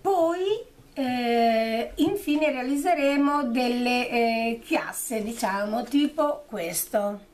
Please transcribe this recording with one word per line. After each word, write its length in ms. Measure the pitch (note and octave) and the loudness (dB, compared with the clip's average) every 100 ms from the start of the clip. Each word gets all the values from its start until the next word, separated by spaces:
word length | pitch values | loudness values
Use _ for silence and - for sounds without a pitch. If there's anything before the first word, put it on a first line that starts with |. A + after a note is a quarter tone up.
poi, 640 | F#4 F#4+ E4 F4 F#4+ A4 - - - | 2 2 2 2 -2 -2 -4 -18 -18
eh, 960 | - C4 B3 A#3+ A#3 A#3 A3+ A3+ A3+ A#3 - | -6 -2 0 0 4 4 2 0 -2 -4 0
infine 560 | D#4+ G4 - D4 D4+ | 0 0 0 2 2
realizzeremo 960 | B3+ B3+ C#4+ E4 E4 C#4 C#4+ C#4+ C#4+ C4 | 0 -2 0 2 2 2 4 2 2 0
delle, 600 | A#3 B3 B3 B3 B3 A#3+ | 0 0 0 0 0 0
eh, 520 | A#3+ A#3 A3+ A3+ A#3 | 0 2 2 -2 -4
chiasse, 640 | - D#4 - - - A3 | -2 -4 -2 -8 -6 -4
diciamo, 580 | G#3+ A#3 A3 G3 G#3 A3 | -4 -4 -2 -2 -2 -4
tipo 640 | B3 C#4+ D4 - D4 D4 - | 0 2 2 2 0 0 -6
questo. 720 | G#3+ E3+ F3 - A3 G3+ G3+ - | -6 -4 -4 -2 0 0 -4 -14